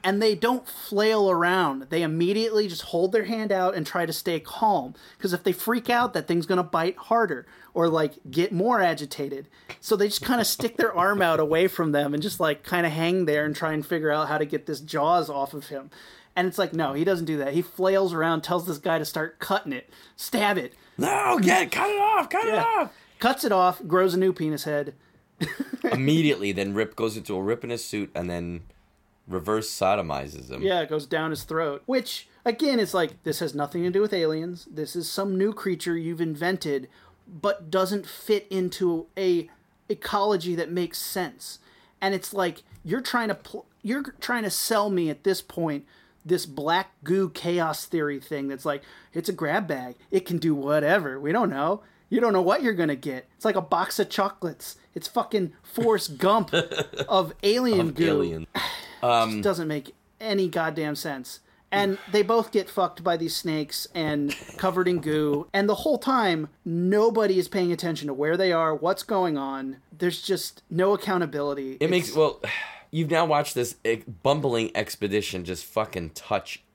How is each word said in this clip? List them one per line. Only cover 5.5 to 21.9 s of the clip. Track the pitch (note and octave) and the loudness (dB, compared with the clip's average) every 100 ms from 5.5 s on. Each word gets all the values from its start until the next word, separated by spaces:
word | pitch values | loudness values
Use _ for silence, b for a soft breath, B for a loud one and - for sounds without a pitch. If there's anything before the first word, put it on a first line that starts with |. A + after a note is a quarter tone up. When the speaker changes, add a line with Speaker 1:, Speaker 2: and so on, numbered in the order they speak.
Speaker 1:
freak | F3+ - A#3+ A#3+ | 0 0 0 2
out, | A#3+ B3 | 2 2
that | F#3 - | -2 0
thing's | E3+ D#3+ | -2 2
gonna | F#3 | 0
bite | E3+ E3 E3+ - | 2 0 0 -4
harder | - A#3 G#3+ C3 - B B | 0 2 2 -2 -8 B B
or, | - E3 | 0 2
like, | D#3+ D3+ - - | 4 0 -4 -4
get | C#3 F#3 | 0 0
more | F3 A3 A#3 | 2 2 4
agitated. | F3+ D#3 C#3+ - C#3+ C#3 D3+ B B B | 4 0 -6 -6 -6 -8 -14 B B B
So | - G#3 | -2 2
they | G#3 | 2
just | - | 0
kinda | - B3 G#3+ | 0 2 2
stick | - A#3 - | 0 -4 0
their | A#3 E3+ | 0 4
arm | F#3 G3+ | 2 4
out | E3+ D#3+ | 4 4
away | D#3 D#3+ F#3 | 4 4 4
from | - D#3+ | 2 0
them | D3 D3 | 2 0
and | D3+ | -2
just, | F#3 - | -4 0
like, | D#3+ C#3+ - | 0 0 -2
kinda | F3+ E3+ | 0 0
hang | D#3 E3 F#3 E3 | 0 0 2 2
there | D3 D3+ | 0 0
and | D3+ | -2
try | D#3+ | -2
and | D#3 D3 | -2 -2
figure | E3+ D#3 | -2 2
out | D3+ D3 | 0 0
how | D3+ | -2
to | D3 | -2
get | D3 - | -4 -6
this | C#3 | -10
jaws | D3+ D#3 D3+ F3 D#3 | -6 0 2 2 2
off | C#3 C#3 | -4 -6
of | D3+ - | -6 -10
him. | C#3+ C#3 B B B B - | -12 -12 B B B B -2
And | F#3 | -2
it's | E3+ | 0
like, | F3 | -2
no, | E3 D3 | 0 -2
he | C#3 | 0
doesn't | F3 F3+ D#3+ | 0 0 0
do | D3+ | -2
that. | C#3 | 0
He | D#3 | -2
flails | F3 - F#3 G3 F#3+ | -4 -2 2 4 2
around, | E3 E3 D#3+ | 2 0 0
tells | D3 F3 F3 | 0 -2 -2
this | D3 | -4
guy | F#3 E3 | -2 -2
to | D3+ | -2
start | D#3+ D#3 - | -4 -6 -8
cutting | - G3+ D#3 | -2 -2 -2
it. | B2+ - B B - | -8 -10 B B -14
Stab | - A#3 G#3 F#3 | -4 0 2 0
it. | B2+ - b - | -4 -14 b -4
Speaker 2:
No, | E4 G4+ G4 F4 | 0 2 2 4
get, | G3+ F#4 F4+ | 6 4 2
cut | - | 0
it | G4+ | 0